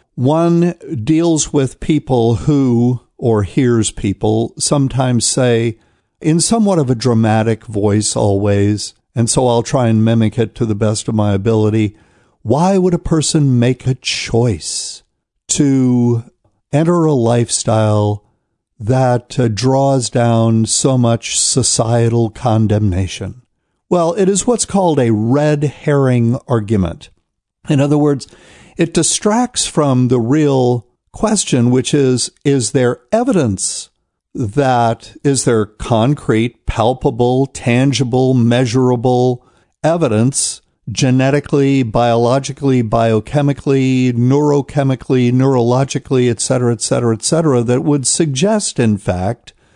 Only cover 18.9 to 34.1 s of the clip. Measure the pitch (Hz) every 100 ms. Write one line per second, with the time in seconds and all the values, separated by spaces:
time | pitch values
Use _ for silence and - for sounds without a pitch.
18.9 | 127 131 123 - - 117 101 127 135 139
19.9 | 135 120 127 120 113 113 113 110 - 139
20.9 | 131 117 117 - - - 135 120 - 113
21.9 | 117 117 117 113 - 123 110 110 107 107
22.9 | 90 92 - 98 120 - _ _ _ -
23.9 | 180 165 208 185 196 - 240 - 202 180
24.9 | 143 117 107 113 139 151 147 147 - 151
25.9 | 143 131 123 117 127 - 117 104 107 85
26.9 | 85 - _ _ _ _ _ - 147 143
27.9 | 147 147 143 - - - - - - 165
28.9 | - 156 - 214 220 - - - - 147
29.9 | 127 127 127 113 151 147 135 123 123 -
30.9 | _ _ - 214 214 - 131 120 131 123
31.9 | 147 135 123 - - 143 139 113 135 123
32.9 | 123 _ 220 247 196 123 95 - - -
33.9 | _ _